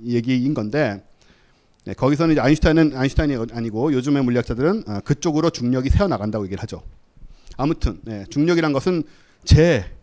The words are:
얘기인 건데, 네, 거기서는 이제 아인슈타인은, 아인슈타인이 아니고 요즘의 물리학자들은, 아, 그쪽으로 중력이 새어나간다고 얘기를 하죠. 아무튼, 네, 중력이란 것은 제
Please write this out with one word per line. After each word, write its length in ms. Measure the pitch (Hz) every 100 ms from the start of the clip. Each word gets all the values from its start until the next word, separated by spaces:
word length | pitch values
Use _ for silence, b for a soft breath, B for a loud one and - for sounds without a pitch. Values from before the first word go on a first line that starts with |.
얘기인 480 | 113 120 117 127 131
건데, 500 | 147 107 135 135 101 - _ b b b b b b
네, 100 | -
거기서는 380 | 95 131 147 165
이제 80 | 151
아인슈타인은, 560 | 123 151 175 160 160 131
아인슈타인이 500 | 135 - 151 131 117
아니고 400 | 117 113 107 147
요즘의 280 | 131 127 139
물리학자들은, 640 | 127 120 113 117 147 214 202
아, 140 | 202
그쪽으로 480 | - 147 175 151 165
중력이 400 | - 123 131 135
새어나간다고 560 | - 202 113 104 107
얘기를 160 | 95 92
하죠. 200 | - 82 - - _ - - b b b
아무튼, 440 | 139 165 139 90
네, 240 | 110 104 98
중력이란 440 | 143 160 175 160
것은 320 | 135 185 175 - b b b
제 420 | - - 170 135 92 -